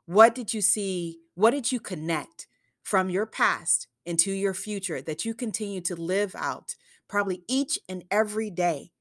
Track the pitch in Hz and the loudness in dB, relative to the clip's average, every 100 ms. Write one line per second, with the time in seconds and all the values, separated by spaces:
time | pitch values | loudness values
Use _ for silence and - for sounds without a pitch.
0 | - 190 226 233 214 220 - 214 196 180 | 2 8 8 8 -6 -2 0 0 0 -2
1 | 170 - _ - 220 285 233 247 - 165 | -4 -8 _ 4 4 4 -2 -4 -6 -6
2 | 160 160 - - - _ _ _ - 190 | -2 -4 -4 -16 -20 _ _ _ 0 0
3 | 185 180 220 - 214 127 - - - _ | 2 -2 -2 0 2 2 -2 -4 -4 _
4 | 175 170 196 196 196 185 214 208 196 139 | -4 0 0 0 0 -2 -4 -6 -4 -6
5 | 151 156 226 226 226 - 202 190 170 170 | -6 -4 -4 -4 -4 -4 -6 -4 -6 -4
6 | 165 190 202 180 147 127 - - _ _ | 0 0 0 -2 -4 -6 -10 -16 _ _
7 | - 202 196 180 - 262 277 - - 185 | -4 -2 -2 -4 -2 -2 0 -4 -6 -10
8 | - 208 214 214 220 175 175 147 - _ | -2 2 2 0 -4 0 0 0 -8 _